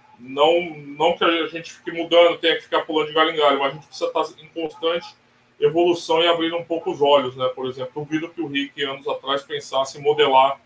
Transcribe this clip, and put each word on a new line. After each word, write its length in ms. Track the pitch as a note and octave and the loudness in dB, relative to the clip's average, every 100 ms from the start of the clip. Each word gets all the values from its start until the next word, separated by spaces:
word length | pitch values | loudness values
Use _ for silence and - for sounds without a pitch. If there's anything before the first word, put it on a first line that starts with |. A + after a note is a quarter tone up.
| _ - | _ -20
Não, 560 | B2 C#3 D#3 F3 F3 D3 | -12 2 4 4 0 -10
não 400 | C#3+ C#3+ E3 - | -16 -2 0 2
que 80 | |
a 240 | F3 E3 D#3 | 0 0 -2
gente 240 | E3 - | -8 -14
fique 200 | - E3+ | -14 -10
mudando, 480 | E3 D#3 E3+ E3+ - | -8 2 6 6 4
tenha 160 | E3 D#3 | -2 -2
que 80 | |
ficar 180 | - D#3+ | -2 -4
pulando 260 | - D#3 D3+ | -2 -2 0
de 60 | |
galho 180 | D#3 D#3+ | 0 0
em 60 | D#3+ | 2
galho, 220 | C#3+ C#3 | 2 2
mas 120 | C#3 | -2
a 40 | D3+ | -6
gente 120 | - | -14
precisa 240 | - E3+ | -6 -4
tá 140 | - D#3 - | -2 -4 -8
em 80 | D#3 | -16
constante 680 | E3 D#3+ - E3 F3 - - _ _ _ _ | -10 -10 -6 -4 -4 -6 -18 _ _ _ _
evolução 640 | D3 E3 F3 E3+ - D#3+ | 0 2 2 0 0 2
e 60 | E3+ | 2
abrindo 300 | E3+ E3 E3+ | 2 0 -4
um 60 | |
pouco 260 | E3+ E3 F#3 | -4 -6 -4
os 120 | C#3 | 0
olhos, 340 | C#3+ C#3+ B2+ C3 | 4 4 2 -2
né? 120 | B2+ | -4
Por 180 | C3 C3 | -4 -8
exemplo, 360 | B2+ B2+ D3+ | -8 -10 -10
duvido 260 | C#3+ D#3 E3 | -6 -6 -6
que 120 | E3+ | -8
o 60 | D3 | -6
Rick, 340 | C#3 C#3 D3 | -6 -6 -6
anos 240 | C#3 C#3 C#3+ | -8 -6 -8
atrás, 360 | B2+ C3+ C#3 | -8 -4 -6
pensasse 560 | - D3 - C3+ C3+ D3+ | -4 -10 -4 -4 -4 -2
em 20 | |
modelar 580 | C#3+ D3 C#3 C3 C3+ - | 0 2 4 6 4 0